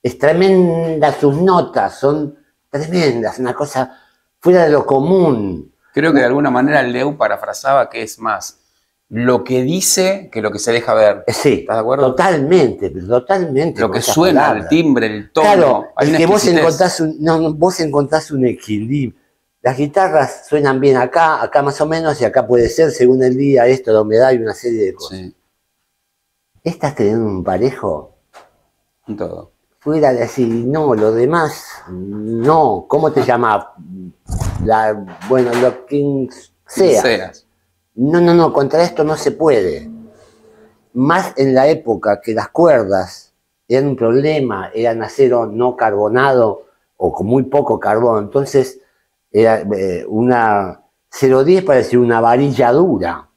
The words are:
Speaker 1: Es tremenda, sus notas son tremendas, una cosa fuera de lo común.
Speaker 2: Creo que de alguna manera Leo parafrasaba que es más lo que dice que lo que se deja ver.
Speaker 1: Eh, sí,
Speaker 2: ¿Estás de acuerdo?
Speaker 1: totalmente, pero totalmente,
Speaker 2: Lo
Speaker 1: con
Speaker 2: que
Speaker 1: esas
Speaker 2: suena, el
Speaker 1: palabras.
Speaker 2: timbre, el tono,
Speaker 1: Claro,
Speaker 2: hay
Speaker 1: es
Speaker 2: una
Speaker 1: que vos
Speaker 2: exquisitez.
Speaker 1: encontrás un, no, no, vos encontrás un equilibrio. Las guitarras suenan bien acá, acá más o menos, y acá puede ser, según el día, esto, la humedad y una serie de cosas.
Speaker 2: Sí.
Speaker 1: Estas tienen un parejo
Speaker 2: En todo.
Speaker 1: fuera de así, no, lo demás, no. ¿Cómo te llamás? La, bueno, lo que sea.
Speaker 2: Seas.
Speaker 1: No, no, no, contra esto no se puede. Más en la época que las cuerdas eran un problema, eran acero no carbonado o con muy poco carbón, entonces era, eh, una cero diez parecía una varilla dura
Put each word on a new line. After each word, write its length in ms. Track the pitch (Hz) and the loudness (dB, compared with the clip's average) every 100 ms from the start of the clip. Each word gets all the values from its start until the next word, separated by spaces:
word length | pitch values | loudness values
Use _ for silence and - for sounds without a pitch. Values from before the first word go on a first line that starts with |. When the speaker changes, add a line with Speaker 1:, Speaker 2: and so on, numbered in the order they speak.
Speaker 1:
Es 160 | 127 - | -6 0
tremenda, 960 | 143 170 190 185 180 165 165 156 147 | 0 2 4 4 2 0 -4 0 -2
sus 220 | 139 143 | 2 0
notas 640 | 143 185 175 131 127 98 - | 2 2 2 0 -4 -4 -2
son 380 | 139 151 147 - _ _ _ | -2 -2 -6 -12 _ _ _
tremendas, 720 | 143 160 180 151 117 104 110 | -10 -4 0 0 0 -6 -4
una 140 | 123 | -6
cosa 440 | - 147 131 127 - _ _ _ _ | -4 -6 -4 -6 -10 _ _ _ _
fuera 240 | 170 180 | 2 4
de 60 | 165 | 4
lo 140 | 147 | 2
común. 880 | - 135 156 190 170 120 101 85 73 _ _ | 2 0 2 2 2 0 -4 -8 -14 _ _
Speaker 2:
Creo 200 | - 160 | -2 2
que 60 | 139 | 2
de 60 | |
alguna 240 | 123 139 143 | 2 2 0
manera 300 | 123 139 147 | 0 2 2
Leo 340 | 123 120 139 143 | 0 -2 -4 -2
parafrasaba 720 | 110 101 107 - 135 139 120 | -4 -4 -8 -6 -2 0 0
que 140 | 117 | -6
es 140 | 107 - | -12 -8
más 400 | 113 98 - _ _ _ _ _ _ | -6 -6 -8 _ _ _ _ _ _
lo 340 | 107 123 123 | -2 0 0
que 200 | 123 127 | 0 -2
dice 640 | 131 180 - - 185 98 90 | 0 -2 0 0 0 -2 -8
que 100 | 113 | -6
lo 100 | 107 | -6
que 80 | 101 | -4
se 120 | - | -2
deja 220 | 117 120 | -2 0
ver. 300 | 110 104 101 - | 2 2 2 -6
Speaker 1:
Eh, 60 | |
sí, 200 | - 147 107 | 0 0 0
Speaker 2:
¿Estás 160 | - 110 | -2 -4
de 20 | |
acuerdo? 260 | 110 139 131 | -2 0 0
Speaker 1:
totalmente, 800 | 127 190 160 139 185 170 - 98 | 2 0 0 2 2 2 -2 -8
pero 160 | 92 90 | -8 -2
totalmente, 760 | 123 - 196 170 135 165 - | -2 0 -4 -2 -2 -2 -2
Speaker 2:
Lo 60 | 113 | -2
Speaker 1:
con 60 | |
Speaker 2:
que 60 | 101 | -2
Speaker 1:
esas 140 | - | 0
Speaker 2:
suena, 260 | 156 180 147 | 2 4 4
el 60 | 147 | 2
Speaker 1:
palabras. 220 | 110 - | -2 0
Speaker 2:
timbre, 380 | 156 156 123 110 | 2 2 2 0
el 240 | 107 104 | -4 -4
tono, 140 | - 208 | 2 4
Speaker 1:
Claro, 400 | 202 147 110 - | 4 4 2 -2
Speaker 2:
hay 100 | - | -2
Speaker 1:
es 40 | 151 | 0
Speaker 2:
una 80 | 160 | 2
Speaker 1:
que 60 | |
vos 100 | 170 | 2
Speaker 2:
exquisitez. 280 | 208 214 165 | 2 2 2
Speaker 1:
encontrás 360 | 165 151 180 - | 2 2 -2 0
un, 140 | 160 156 | -4 -2
no, 200 | 156 160 | -2 0
no, 120 | 160 | -2
vos 260 | 156 180 180 | 0 -2 0
encontrás 520 | 160 143 135 156 151 | -2 -2 0 -4 -4
un 140 | 139 | -2
equilibrio. 760 | 123 - - 107 110 147 123 - _ _ _ _ | -2 -2 -6 -6 -4 -4 -4 -8 _ _ _ _
Las 160 | 123 131 | -4 -2
guitarras 680 | 147 196 190 156 131 - - | -2 0 2 2 0 -6 -4
suenan 320 | 151 143 131 | 0 0 2
bien 180 | 139 131 | 2 2
acá, 440 | 127 170 160 139 | 2 2 2 0
acá 200 | 117 147 | 0 0
más 160 | 139 139 | 0 -2
o 40 | 156 | -4
menos, 340 | 160 160 135 | -2 -2 -2
y 40 | |
acá 200 | 113 135 | 0 0
puede 240 | 120 123 113 | 2 2 2
ser, 220 | - 160 | 2 0
según 320 | 127 123 131 | 4 2 4
el 120 | 127 | 2
día, 300 | 127 139 135 120 | 2 2 4 4
esto, 240 | 131 113 | 2 2
la 100 | 110 | 0
humedad 300 | 107 110 131 | 2 2 4
y 60 | 127 | 2
una 160 | 110 | -2
serie 320 | 101 120 113 | -6 -6 -2
de 80 | 98 | -4
cosas. 240 | - - 95 | -6 -16 -14
Speaker 2:
Sí. 160 | 90 _ _ _ _ _ _ _ _ _ _ _ _ _ | -16 _ _ _ _ _ _ _ _ _ _ _ _ _
Speaker 1:
Estas 320 | 165 - 143 | -10 -6 -8
tienen 260 | 143 104 113 | -2 -2 0
un 220 | 107 95 | -4 -4
parejo 720 | 87 92 127 - 101 76 - _ _ - _ _ _ _ _ _ - | -4 -2 -2 -4 -8 -8 -10 _ _ -20 _ _ _ _ _ _ -16
Speaker 2:
En 80 | |
todo. 380 | 101 85 85 95 _ _ _ | -10 -10 -12 -18 _ _ _
Speaker 1:
fuera 320 | 147 156 143 | -4 2 2
de 120 | 123 | 2
así, 220 | 120 - | -4 -2
no, 480 | 117 117 120 156 147 | -2 0 -2 -2 0
lo 180 | 110 107 | 2 2
demás, 520 | 113 127 170 151 - - - - | 2 0 0 -2 -6 -18 -20 -16
no. 960 | 90 95 202 107 113 127 160 135 95 - | -14 -10 -10 -6 -2 2 2 2 -2 -2
¿Cómo 220 | 151 160 | 0 0
te 100 | 139 | 0
llamás? 440 | 120 120 120 104 - - 90 92 90 _ - - - - | 0 0 0 -2 -4 -20 -20 -18 -18 _ -10 -6 -6 -4
La, 520 | 104 110 110 107 95 - 101 | 0 0 0 -4 -10 -18 -2
bueno, 220 | 127 120 120 | 0 0 2
lo 240 | 123 - | 0 -2
que 420 | - 143 143 139 127 - - _ | -6 -2 -2 -2 -6 -10 -20 _
sea. 360 | _ - 185 120 | _ 0 2 4
Speaker 2:
Seas. 460 | 127 104 90 - _ _ _ _ _ | 2 -2 -6 -16 _ _ _ _ _
Speaker 1:
No, 240 | 110 135 175 | -4 0 2
no, 120 | 175 | 4
no, 180 | 170 156 | 4 4
contra 300 | - 139 151 | 0 0 0
esto 200 | 170 170 | 0 0
no 120 | 151 | -2
se 160 | 151 143 | -2 -4
puede. 580 | 147 160 120 90 69 - - - - _ _ _ _ _ _ _ | 0 2 2 0 -6 -12 -18 -20 -20 _ _ _ _ _ _ _
Más 400 | 123 139 175 - - | -2 0 0 -2 -2
en 160 | 135 | 2
la 140 | 127 143 | 4 2
época 520 | 156 120 107 107 101 | 0 -2 -2 -2 -2
que 120 | - | -2
las 160 | 110 - | -6 -4
cuerdas 840 | - 170 131 98 95 92 - _ _ _ _ _ | 2 4 4 2 -2 -4 -12 _ _ _ _ _
eran 200 | 127 143 | 0 0
un 60 | |
problema, 760 | 127 113 127 151 151 127 98 90 | 0 2 2 0 -2 -2 -4 -6
eran 280 | 110 117 113 | -2 -2 -2
acero 420 | 107 - 131 120 | -6 0 2 2
no 300 | 110 107 123 | -2 -2 -2
carbonado 880 | 123 113 101 107 123 139 127 113 90 - _ _ _ | 0 -2 0 0 2 2 2 2 -2 -14 _ _ _
o 140 | 90 | -4
con 140 | - 98 | -4 0
muy 160 | 131 | 0
poco 360 | 127 147 - 110 | 2 -2 0 -2
carbón, 460 | 101 107 120 107 | 0 0 0 0
entonces 540 | 104 139 139 139 127 - _ _ _ _ _ | -2 -4 0 -2 -2 -10 _ _ _ _ _
era, 300 | 104 113 107 | 2 2 2
eh, 440 | 95 101 95 87 - | -2 -4 -4 -6 -4
una 760 | 107 123 123 113 104 95 - _ _ _ | -2 2 2 2 0 -4 -12 _ _ _
cero 340 | - 131 131 | -2 2 2
diez 200 | 143 185 | 4 2
parecía 360 | 180 131 123 123 | 4 0 2 2
una 200 | 120 117 | 2 2
varilla 500 | 117 123 143 127 120 | 2 2 0 0 2
dura 580 | 139 180 107 85 78 - | 2 2 0 -4 -8 -16